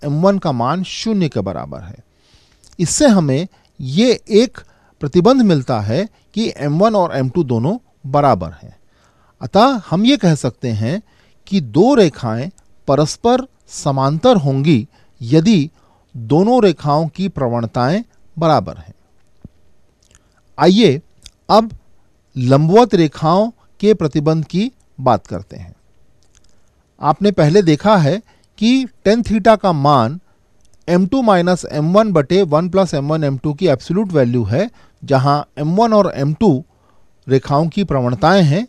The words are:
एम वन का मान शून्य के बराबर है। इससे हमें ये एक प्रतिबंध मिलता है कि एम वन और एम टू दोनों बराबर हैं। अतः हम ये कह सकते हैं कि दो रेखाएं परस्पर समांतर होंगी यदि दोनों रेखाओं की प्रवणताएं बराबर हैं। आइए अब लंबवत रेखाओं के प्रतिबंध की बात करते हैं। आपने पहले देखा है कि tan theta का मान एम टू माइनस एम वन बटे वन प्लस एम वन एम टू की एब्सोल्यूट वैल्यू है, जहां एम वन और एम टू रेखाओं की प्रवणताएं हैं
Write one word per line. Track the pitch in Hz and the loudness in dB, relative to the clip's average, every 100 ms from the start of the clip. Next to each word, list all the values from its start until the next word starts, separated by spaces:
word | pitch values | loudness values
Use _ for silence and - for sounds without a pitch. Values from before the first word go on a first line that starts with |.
एम | 147 147 | -6 0
वन | 190 196 | 0 0
का | 165 | -2
मान | 127 120 175 | -2 -2 -4
शून्य | 185 - 220 208 156 | -6 -8 -6 -2 -2
के | 120 | -4
बराबर | 95 76 65 65 | -6 -8 -12 -14
है। | 87 - _ _ _ _ _ _ _ - | -16 -20 _ _ _ _ _ _ _ -6
इससे | 165 - 294 | -4 2 2
हमें | 196 147 131 180 _ _ - | 4 2 -2 -4 _ _ -14
ये | 131 151 247 208 - | -6 0 0 0 2
एक | 214 254 - - _ _ - | 2 2 -4 -20 _ _ -10
प्रतिबंध | 143 175 185 269 | -2 2 4 4
मिलता | 214 151 127 117 | 4 2 0 -4
है | 104 131 220 _ _ | -2 -4 -4 _ _
कि | 208 226 - | -6 -6 -6
एम | 147 156 | -4 0
वन | 220 | 0
और | 208 175 135 | 0 -2 -2
एम | 131 | -4
टू | 175 | -2
दोनों | 135 117 127 240 _ _ 139 | -2 -2 -2 -6 _ _ -4
बराबर | 143 143 101 80 | 0 2 2 -2
हैं। | 80 - - _ _ _ _ _ - | -14 -20 -20 _ _ _ _ _ -16
अतः | 135 190 254 247 - | -4 2 2 0 -4
हम | 165 226 | -2 0
ये | 285 | 2
कह | 180 151 | 0 0
सकते | 127 - 123 | -4 -6 -6
हैं | 107 110 190 - _ _ _ - | -4 -4 -6 -10 _ _ _ -6
कि | 190 | -6
दो | 123 120 233 | -2 2 2
रेखाएं | 277 175 - 120 110 156 - _ _ - | 4 2 0 -6 -6 -8 -14 _ _ -2
परस्पर | 139 151 - 233 254 262 _ _ | 0 0 -2 -2 -2 -4 _ _
समांतर | - 151 135 135 160 247 208 | -8 -6 -2 -2 0 2 2
होंगी | 139 135 147 131 113 _ _ - | 0 -2 2 0 0 _ _ -14
यदि | 117 156 170 196 143 _ _ _ _ | 0 2 4 2 0 _ _ _ _
दोनों | 123 113 147 208 247 | -14 -2 0 2 2
रेखाओं | 208 147 147 147 160 | 2 0 -2 -2 -2
की | - 190 | -6 -8
प्रवणताएं | - 127 117 117 127 123 196 233 _ _ - | -4 -4 -4 -4 -4 -2 -4 -6 _ _ -4
बराबर | 165 135 87 87 | 0 0 -2 -14
हैं। | 85 - _ _ _ _ - _ _ _ _ _ _ _ _ _ _ - | -20 -20 _ _ _ _ -20 _ _ _ _ _ _ _ _ _ _ 0
आइए | 170 196 208 135 - _ - _ - | 2 4 2 0 -6 _ -20 _ 2
अब | 202 226 - _ - _ _ _ 131 | 2 2 -8 _ -20 _ _ _ -6
लंबवत | 123 139 160 208 240 | 2 2 4 4 4
रेखाओं | 196 156 - 160 185 226 - _ - | 2 0 0 0 0 0 -6 _ -4
के | 208 | 0
प्रतिबंध | 208 156 160 147 160 | 0 0 -2 -2 -2
की | 147 180 240 _ _ - | -2 -4 -4 _ _ -4
बात | 131 107 - | 0 0 -2
करते | 104 - - | -12 -12 -18
हैं। | 87 - _ _ _ _ _ _ _ - _ _ _ - | -20 -20 _ _ _ _ _ _ _ -20 _ _ _ -6
आपने | 143 156 202 | -2 0 0
पहले | 185 151 190 | 2 2 4
देखा | 170 147 202 208 | 2 2 2 2
है | 143 196 - _ _ - | 2 -2 -6 _ _ -4
कि | 220 262 254 _ 196 | 0 0 -2 _ 0
tan | 233 | 0
theta | - 214 208 214 | 0 0 2 2
का | 196 | 2
मान | 156 143 143 113 170 _ _ _ _ _ _ - | 0 2 2 2 -4 _ _ _ _ _ _ -2
एम | 175 190 | 0 0
टू | 269 | 0
माइनस | 226 185 175 180 - | 2 2 2 -2 -4
एम | 147 156 | -4 0
वन | 196 220 | 2 2
बटे | 165 131 185 | 0 0 0
वन | 180 147 175 | 2 0 0
प्लस | 190 185 | -2 -2
एम | 147 143 | -2 -4
वन | 156 | -2
एम | 143 135 | -2 -4
टू | 156 | -6
की | 143 185 | -2 -2
एब्सोल्यूट | 131 - 170 208 | -2 -2 -4 -2
वैल्यू | 156 120 123 | 0 0 0
है, | 98 127 226 _ _ _ | -2 -2 -4 _ _ _
जहां | 120 131 139 143 - - | -2 0 2 -2 -4 -8
एम | 151 185 | -4 0
वन | 233 | 2
और | 214 185 - | 2 0 -2
एम | 139 | -4
टू | 156 220 131 - _ _ _ _ _ - | 0 0 0 -4 _ _ _ _ _ -2
रेखाओं | 131 - 143 165 | -2 0 -2 -2
की | 202 | -4
प्रवणताएं | 185 143 123 120 151 196 | -4 -2 -2 0 2 4
हैं | 156 165 | 2 0